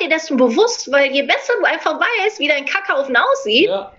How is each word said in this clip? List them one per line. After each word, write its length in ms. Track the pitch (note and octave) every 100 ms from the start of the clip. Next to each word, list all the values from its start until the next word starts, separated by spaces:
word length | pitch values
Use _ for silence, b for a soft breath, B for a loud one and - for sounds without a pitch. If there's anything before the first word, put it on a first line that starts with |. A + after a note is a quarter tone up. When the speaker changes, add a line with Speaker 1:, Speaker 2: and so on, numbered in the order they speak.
Speaker 1:
dir 80 | D#4+
dessen 280 | D#4+ - C4+
bewusst, 540 | B3+ A#3+ A#4 - -
weil 220 | C#4 C#4
je 100 | C4+
besser 300 | C#4 G#4 - A#4
du 40 | D4
einfach 340 | D#4 E4+ D4+
weißt, 380 | F#4 A#4 G4+ G#4
wie 80 | C#4+
dein 160 | C#4+
Kackhaufen 520 | C#4 G4+ G4 D4 - A#3+
aussieht, 520 | B4 C#5 G#3+ A#3 F#4+
Speaker 2:
Ja. 240 | F#3+ -